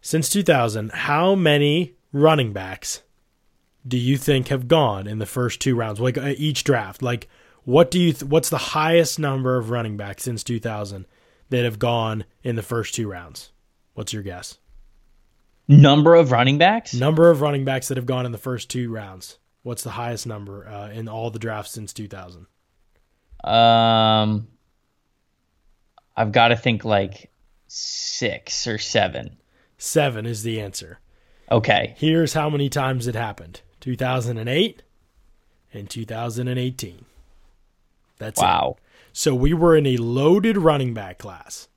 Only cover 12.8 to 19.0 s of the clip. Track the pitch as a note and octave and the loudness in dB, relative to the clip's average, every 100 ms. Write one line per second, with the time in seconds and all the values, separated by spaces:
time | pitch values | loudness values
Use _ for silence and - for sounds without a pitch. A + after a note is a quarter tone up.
12.8 | G#2+ - G#2+ F#2 E2+ E2+ - _ _ _ | -4 -6 -6 -8 -16 -20 -20 _ _ _
13.8 | _ - G2+ A2 G2 F2+ - - _ - | _ -14 -10 -10 -10 -12 -16 -20 _ -20
14.8 | - _ _ _ _ _ _ _ - C#3+ | -20 _ _ _ _ _ _ _ 8 10
15.8 | C#3 D3 D3+ E3+ D#3 B2 B2+ D3 E3+ A3 | 10 8 8 8 8 4 4 6 4 4
16.8 | - B2 C3+ D#3+ E3+ D#3 D3 C#3+ C3+ C3 | -2 -2 0 4 6 6 2 -2 -2 -4
17.8 | - C3 B2 B2+ B2+ A2+ - B2 - B2+ | -4 -6 -4 -4 -4 -8 -8 -8 -6 -6
18.8 | A#2+ A2+ | -6 -8